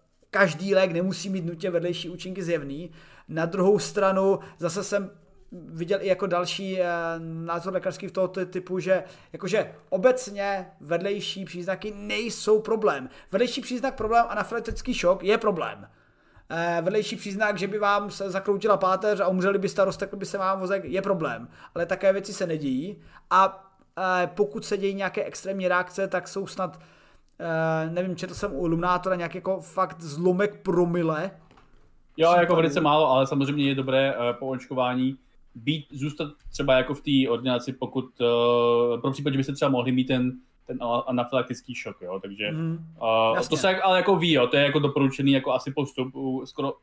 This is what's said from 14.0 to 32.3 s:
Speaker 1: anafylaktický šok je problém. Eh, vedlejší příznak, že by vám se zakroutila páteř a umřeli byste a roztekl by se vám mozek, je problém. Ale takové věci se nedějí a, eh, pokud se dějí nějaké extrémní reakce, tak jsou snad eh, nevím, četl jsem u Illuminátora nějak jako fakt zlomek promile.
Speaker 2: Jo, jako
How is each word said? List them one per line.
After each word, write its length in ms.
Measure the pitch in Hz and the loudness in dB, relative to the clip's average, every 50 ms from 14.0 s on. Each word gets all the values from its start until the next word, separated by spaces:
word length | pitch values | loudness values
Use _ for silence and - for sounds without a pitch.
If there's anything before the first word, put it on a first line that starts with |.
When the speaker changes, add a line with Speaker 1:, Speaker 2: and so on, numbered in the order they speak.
| 220 214 226 233 233 233 | -2 2 4 4 4 4
Speaker 1:
anafylaktický 640 | 202 208 196 - 226 233 - 151 - - - 131 120 | 0 -4 -4 -4 -4 -6 -6 -6 -8 -6 -4 -4 -2
šok 280 | - - 175 190 185 | 2 4 4 4 4
je 160 | 170 190 214 226 | 4 2 2 4
problém. 480 | 226 214 190 165 127 110 104 101 101 - _ _ _ _ _ _ _ _ _ - - - - | 4 2 0 0 -2 -6 -8 -10 -16 -20 _ _ _ _ _ _ _ _ _ -20 -12 -8 -4
Eh, 240 | 165 170 175 170 170 | -2 0 0 0 0
vedlejší 340 | 165 185 208 214 208 208 226 | 0 0 2 0 0 -2 -4
příznak, 420 | - - 202 190 202 220 208 202 165 | -8 -8 -6 -2 0 0 0 0 0
že 80 | 190 | -2
by 120 | 190 208 214 | -4 -2 0
vám 320 | 208 202 202 202 208 202 | 2 4 2 2 0 -2
se 200 | - - 196 196 | -6 -6 -6 -4
zakroutila 460 | 175 190 190 208 202 190 - - 202 | -4 -2 0 0 0 2 4 4 4
páteř 440 | - 190 185 190 185 214 214 208 185 | 4 4 2 2 2 2 2 2 2
a 80 | 190 180 | 2 2
umřeli 300 | 185 185 180 196 196 190 | 2 2 2 2 2 2
byste 240 | 190 180 - - | 0 0 2 2
a 20 | 190 | 2
roztekl 320 | 190 - - 202 - - | 2 2 -2 -6 -6 -6
by 100 | 196 196 | -8 -8
se 120 | - - 196 | -6 -4 -2
vám 200 | 185 190 196 190 | 0 0 0 0
mozek, 260 | 185 180 196 190 - | -2 -2 -2 -4 -4
je 180 | 143 170 190 | -4 -4 -2
problém. 460 | 196 202 190 170 156 135 120 113 120 - - - - - - | 0 0 0 0 -2 -4 -6 -6 -10 -16 -20 -20 -18 -10 -6
Ale 120 | 170 175 | -4 -2
takové 260 | 170 185 180 202 196 | -2 -2 2 2 2
věci 200 | 190 196 190 - | 2 2 0 -6
se 140 | 196 - 190 | -6 -4 -4
nedějí 560 | 165 160 151 151 139 127 127 156 196 208 - - - - - - - | -2 -2 -2 -2 -2 -2 -2 -4 -6 -10 -14 -18 -20 -20 -14 -2 2
a, 400 | 175 185 196 190 190 - - - _ _ _ _ - 175 | 4 6 6 4 2 -4 -20 -20 _ _ _ _ -6 -4
eh, 320 | 190 185 185 180 175 170 170 | 0 0 2 2 0 0 0
pokud 300 | - 208 202 - 226 - | 0 0 0 -2 -8 -6
se 120 | - 208 | -4 -4
dějí 180 | 190 196 196 196 | -2 -2 -2 -2
nějaké 300 | 196 196 185 185 214 - | -2 -4 -4 -2 -4 -4
extrémní 440 | - - - - 190 196 196 185 180 | -4 -6 -8 -8 -6 -4 -2 0 2
reakce, 400 | 180 180 180 180 - 196 196 175 | 2 2 0 -2 -4 -4 -4 -2
tak 200 | 185 180 175 - | -2 -4 -4 -6
jsou 180 | - 196 196 | -8 -8 -8
snad 340 | - - - 185 170 - - - - _ _ _ _ _ _ _ _ _ - | -8 -6 -6 -6 -6 -8 -12 -20 -20 _ _ _ _ _ _ _ _ _ -10
eh, 480 | 170 165 160 160 160 160 160 160 160 160 | -6 -4 -2 0 0 0 0 0 -2 -2
nevím, 260 | 165 180 185 185 175 | -2 -2 -2 -2 -4
četl 180 | 170 185 180 170 | -6 -6 -8 -8
jsem 180 | - 202 202 190 | -6 -6 -4 -4
u 80 | - 175 | -2 0
Illuminátora 500 | 165 165 165 175 180 180 175 180 190 185 | 0 0 0 2 0 0 0 0 -2 -2
nějak 180 | 175 170 160 175 | -2 -4 -6 -6
jako 260 | 185 175 185 190 180 | -6 -4 -4 -4 -4
fakt 400 | 151 - - 190 185 - 160 165 | -6 -6 -2 -2 -2 -2 -4 -10
zlomek 600 | 170 156 139 156 175 185 180 185 208 202 202 - | -12 -10 -4 0 2 2 4 4 2 0 0 -4
promile. 680 | - 185 170 175 175 170 170 180 165 160 156 151 175 - - - _ _ - - - _ - - _ _ _ _ _ _ _ | -2 0 2 4 4 4 2 0 0 0 0 -2 -4 -6 -8 -12 _ _ -20 -20 -20 _ -20 -20 _ _ _ _ _ _ _
Speaker 2:
Jo, 120 | - 160 | 4 6
jako 80 | 170 | 8